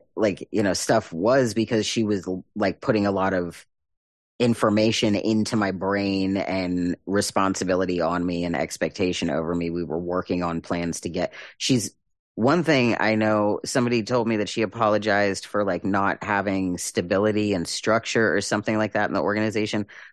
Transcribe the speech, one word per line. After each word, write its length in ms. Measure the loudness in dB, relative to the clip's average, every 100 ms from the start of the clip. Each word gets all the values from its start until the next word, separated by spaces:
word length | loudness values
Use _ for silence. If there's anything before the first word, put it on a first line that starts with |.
| _ 0
like, 320 | 0 0 -4
you 100 | 0
know, 120 | 0
stuff 380 | 0 2 2 0
was 420 | -2 2 4 2
because 320 | 0 0 0 0
she 180 | 0
was, 240 | 0 -2 -2 -8 -8 -2
like, 240 | -2 -2
putting 260 | 0 2 2
a 60 |
lot 220 | 2 0
of 320 | 0 -2 -8 -20 _ _ _ _ _ _ 0
information 760 | 2 4 4 4 4 2 2 2
into 400 | 2 0 0 0
my 140 | -2
brain 640 | -2 -2 0 0 0 0 -2
and 580 | -2 -2 -2 -2 -2 -4 -2
responsibility 920 | 0 0 0 0 0 0 0 0 0
on 240 | 0 0
me 200 | -2 -2
and 120 | -2 -2
expectation 720 | -4 -4 -6 -2 -2 0 -2
over 240 | -2 -2
me. 160 | -2 -2
We 140 | -4
were 140 | -4 -6
working 440 | -2 -4 -2 -2
on 200 | -2 -4
plans 380 | -4 -4 -4 -6
to 80 | -6
get, 240 | -4 -4 -6 -20 -8
she's, 360 | 0 0 0 _ _ _ _ 0
one 280 | 2 2
thing 320 | 4 4 4 2
I 160 | 2 2
know, 440 | 2 2 2 -2 -2
somebody 360 | 0 2 0
told 240 | 0 0 2
me 120 | 0
that 100 | -2
she 140 | -2
apologized 800 | -2 2 2 2 2 2 2 -2 -4
for, 180 | -2
like, 200 | 0 -2
not 400 | 0 0 0 -2
having 540 | -2 -2 0 -2 -2 -4
stability 720 | -4 -4 0 2 2 2 0
and 160 | 0 -2
structure 680 | -4 0 0 0 2 2
or 60 | 2
something 380 | 0 -2 0 0
like 140 | 0
that 160 | 0 0
in 40 |
the 60 | 0
organization, 640 | 0 0 0 0 -2 -4 -6 -12 -20